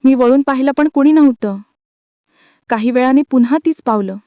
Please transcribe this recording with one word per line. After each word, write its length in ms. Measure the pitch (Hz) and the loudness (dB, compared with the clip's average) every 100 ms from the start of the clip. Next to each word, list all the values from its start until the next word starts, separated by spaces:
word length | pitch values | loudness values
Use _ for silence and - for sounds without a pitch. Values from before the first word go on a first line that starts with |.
मी 100 | 262 | 2
वळून 280 | 262 240 269 | 2 2 2
पाहिलं, 280 | 285 262 269 277 | 0 -2 -2 -2
पण 120 | 302 | -2
कुणी 240 | 294 277 | 0 2
नव्हतं. 460 | 311 285 240 214 196 208 _ _ _ _ _ _ _ _ _ _ | 4 2 0 -8 -10 -16 _ _ _ _ _ _ _ _ _ _
काही 220 | 226 226 | -4 -2
वेळाने 320 | 247 254 269 294 | 0 0 0 0
पुन्हा 280 | 262 240 294 320 | 0 0 0 -2
तीच 160 | 311 | -6
पावलं. 340 | - 214 196 190 | -4 -4 -4 -10